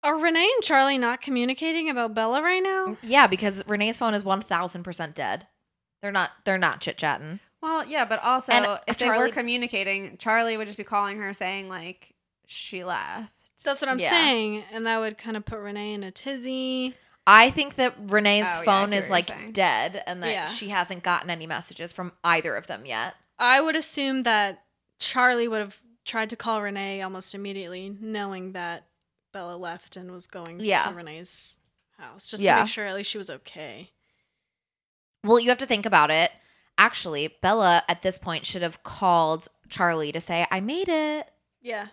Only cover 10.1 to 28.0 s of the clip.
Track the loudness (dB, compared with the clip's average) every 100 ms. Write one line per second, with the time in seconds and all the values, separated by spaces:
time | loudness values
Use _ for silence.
10.1 | -8 0 2 2 -2 -6 -10 -4 -2 -2
11.1 | -4 -8 -6 -6 -6 -8 -12 -12 -16 _
12.1 | _ _ _ _ -16 -12 -10 -6 -6 -6
13.1 | -10 -12 _ _ _ -4 -2 -2 0 2
14.1 | 4 4 4 0 -4 -8 -6 -2 0 -2
15.1 | -6 -8 -8 -8 -10 -10 -8 -8 -8 -10
16.1 | -12 -10 -8 -6 -6 -4 -4 -4 -8 _
17.1 | _ 8 10 10 4 -4 0 -2 -2 0
18.1 | 2 4 4 2 0 4 4 4 0 2
19.1 | 0 0 -8 -8 2 2 2 -2 -4 -10
20.1 | -6 -4 -4 -4 -8 -4 -2 -2 -4 -2
21.1 | -2 -2 -8 -6 -8 -8 -12 -12 -10 -12
22.1 | -4 2 2 2 -4 -6 -12 -6 -6 -6
23.1 | -8 _ _ 6 6 4 0 -4 -4 -2
24.1 | -2 2 2 0 -4 _ _ _ _ -6
25.1 | 2 4 4 0 -2 -6 -10 _ _ -8
26.1 | -6 -4 -6 -4 -2 -2 -6 -6 -6 -8
27.1 | -10 -12 -12 -10 -10 -10 -12 -12 -12